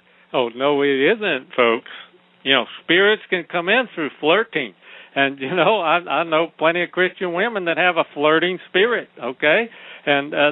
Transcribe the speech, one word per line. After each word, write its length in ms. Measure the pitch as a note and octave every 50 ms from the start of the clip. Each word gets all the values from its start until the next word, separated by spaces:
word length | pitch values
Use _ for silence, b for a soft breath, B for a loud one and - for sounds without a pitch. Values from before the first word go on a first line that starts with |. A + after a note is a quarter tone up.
| _ b b b b b
Oh, 180 | - D3+ B2+ A#2 A2+
no, 260 | A#2+ C3+ C#3+ D3 C#3
it 140 | C#3+ C#3+ C#3 C3 C3+ D#3 A3 A3+
isn't, 300 | G#3+ G3 D#3 C3 C3 - -
folks. 340 | - B2 A#2 A2+ A#2+ - - - - - - _ _ _ _ _ _ _
You 100 | C3+ C#3
know, 120 | C3 A2+ - - - -
spirits 400 | - D#3+ F3+ G3 G3+ G#3+ G#3 - -
can 140 | - F3+ E3+ -
come 160 | - F3 E3+ F3+
in 220 | G#3 B3+ B3+ G3+ -
through 180 | - D#3 C3 - -
flirting. 520 | - D3 E3 G3+ A#3 - - D#3+ C3+ G#2+ F2+ _ B B B B B B B
And, 220 | C#3 C#3 C#3 C#3 C#3
you 140 | C3+ C3+ D#3+
know, 280 | F#3 D#3 F3+ A3+ G#3
I, 160 | E3+ D#3 D#3 F3
I 260 | F3 F3 C#3+ C#3+ E3+
know 240 | E3 D#3+ D#3 E3+ E3 - -
plenty 260 | D#3 D#3+ E3+ F3 F3
of 80 | E3
Christian 420 | - F3 F3+ F3+ F3 - F#3 F3+ E3+
women 320 | F3 G3 A#3+ A#3 G3+ F3+
that 120 | E3+ E3 D3
have 200 | F3 F3+ F3 E3
a 80 | D3+ - -
flirting 460 | D3+ C#3+ D3+ D#3 D#3+ D#3+ F3+ F#3 E3+ - -
spirit, 400 | _ F#3 G3 A#3+ A#3+ G3 C#3 - _ -
okay? 440 | A#2+ A#2+ B2+ - - D3+ D#3+ G#3 A#3 A3+ B B B B B B B
And, 280 | D3+ C#3+ C#3+ C#3 C#3+ D#3+
uh, 180 | D#3+ C#3+ D3